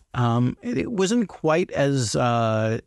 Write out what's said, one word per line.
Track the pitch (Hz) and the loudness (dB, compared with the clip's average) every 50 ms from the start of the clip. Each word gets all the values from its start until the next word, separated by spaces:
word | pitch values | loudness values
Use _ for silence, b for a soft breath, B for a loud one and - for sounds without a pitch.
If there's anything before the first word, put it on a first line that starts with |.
| B _ - | B _ -4
Um, | 127 120 117 117 120 123 123 - - | -2 0 0 2 2 0 0 -2 -4
it, | - 233 247 - | -6 -6 -4 -4
it | - - | -4 -2
wasn't | 233 185 190 185 233 247 226 - | -2 -2 0 0 2 0 0 -2
quite | - - - 156 156 170 185 - | -4 -4 0 0 2 2 0 -2
as, | - 151 139 139 139 135 123 101 - | 0 0 0 2 2 0 0 0 0
uh, | 151 127 123 117 117 113 113 110 110 110 110 113 117 - | 0 2 2 2 2 2 2 2 0 0 0 -2 -4 -6